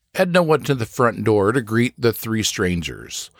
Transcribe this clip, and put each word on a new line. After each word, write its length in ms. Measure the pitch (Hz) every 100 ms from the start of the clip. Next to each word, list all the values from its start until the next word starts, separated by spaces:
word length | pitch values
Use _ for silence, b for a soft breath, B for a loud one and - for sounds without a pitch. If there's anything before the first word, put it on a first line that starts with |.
| _
Edna 280 | - 185 180
went 220 | 165 151 -
to 80 |
the 120 | 135 113
front 380 | - 120 104
door 280 | 107 107 98
to 80 | 127
greet 340 | 107 113 120 -
the 140 | 117
three 300 | 107 113 110
strangers. 880 | 104 - 92 90 73 52 58 - - B